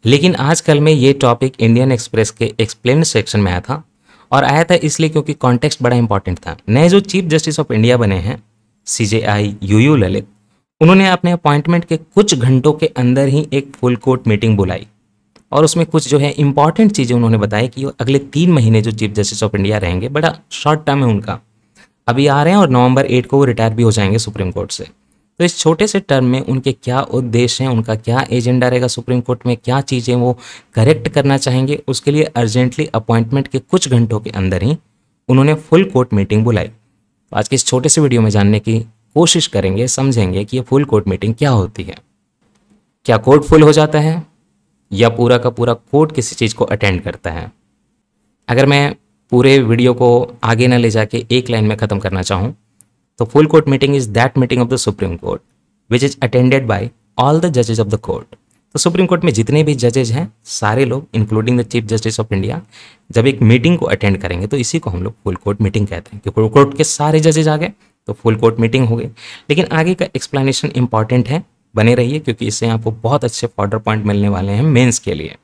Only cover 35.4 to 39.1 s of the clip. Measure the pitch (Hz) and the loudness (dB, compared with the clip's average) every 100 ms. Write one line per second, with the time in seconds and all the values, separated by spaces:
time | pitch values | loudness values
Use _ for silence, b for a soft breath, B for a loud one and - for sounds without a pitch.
35.4 | 143 156 - 160 190 127 123 104 98 107 | 2 0 2 2 2 0 0 -2 0 0
36.4 | 113 110 - - _ _ _ _ _ 104 | 2 0 -4 -12 _ _ _ _ _ -6
37.4 | 107 131 - 127 147 160 143 120 110 101 | -2 -2 0 -2 0 2 2 2 2 2
38.4 | 101 107 117 113 113 _ _ | 2 2 0 -4 -4 _ _